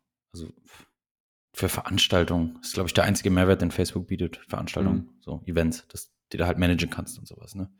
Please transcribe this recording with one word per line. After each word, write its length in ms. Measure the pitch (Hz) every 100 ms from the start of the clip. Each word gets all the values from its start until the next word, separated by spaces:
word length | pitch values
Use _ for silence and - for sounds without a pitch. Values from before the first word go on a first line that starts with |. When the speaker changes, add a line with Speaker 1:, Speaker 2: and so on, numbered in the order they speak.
| _ _ _
Speaker 1:
also 160 | 90 80 - _ - - _ _ _ _ _ _
für 160 | - 95
Veranstaltungen 920 | - - 95 - 92 85 87 82 -
ist, 120 | -
glaub 120 | - 90
ich, 80 |
der 100 | -
einzige 260 | 104 95 98
Mehrwert, 300 | 92 92 92
den 100 | 87
Facebook 360 | - 92 98 92
bietet. 340 | 95 87 - -
Veranstaltungen, 500 | 95 87 - 98 98
Speaker 2:
Mhm. 100 | 95 _
Speaker 1:
so 220 | - 78 -
Events, 400 | 85 82 80 -
dass 240 | - - _ -
die 40 | -
da 100 | 87
halt 120 | 87
managen 320 | 90 85 82
kannst 280 | - - -
und 80 | -
sowas, 280 | - -
ne? 160 | 98 95